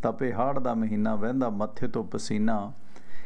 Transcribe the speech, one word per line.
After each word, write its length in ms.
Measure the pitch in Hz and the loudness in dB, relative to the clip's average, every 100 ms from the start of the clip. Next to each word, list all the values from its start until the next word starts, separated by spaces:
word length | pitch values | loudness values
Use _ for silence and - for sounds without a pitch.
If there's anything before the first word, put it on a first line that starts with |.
"ਤਪੇ 300 | 117 - 127 | 0 0 -2
ਹਾੜ 260 | 104 131 139 | 0 0 2
ਦਾ 160 | 123 | 0
ਮਹੀਨਾ 400 | 113 110 104 110 | 0 0 0 2
ਵਹਿੰਦਾ 360 | 104 110 131 120 | 2 0 0 0
ਮੱਥੇ 380 | 101 - - 127 | 0 -2 0 2
ਤੋਂ 160 | 110 | 0
ਪਸੀਨਾ, 680 | 98 107 - 107 107 107 101 - - - - - | -2 -4 0 2 2 2 -2 -6 -6 -6 0 0